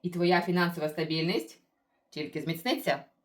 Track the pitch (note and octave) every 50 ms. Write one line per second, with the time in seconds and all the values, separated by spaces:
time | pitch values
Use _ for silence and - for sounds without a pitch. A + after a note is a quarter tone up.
0 | - F3+ F3 E3+ F3 F3 F3+ F3 - F#3 F3 F3+ F3 F3 - E3 D3+ D3+ - E3+
1 | D#3 D#3 D#3+ D#3+ D#3+ E3+ G#3 D4+ - - - _ _ _ _ _ _ _ _ _
2 | _ _ - D3+ D3+ D3 - D3+ C3 E3 D#3+ - - B3 - - - E3 C3+ -
3 | - _ _ _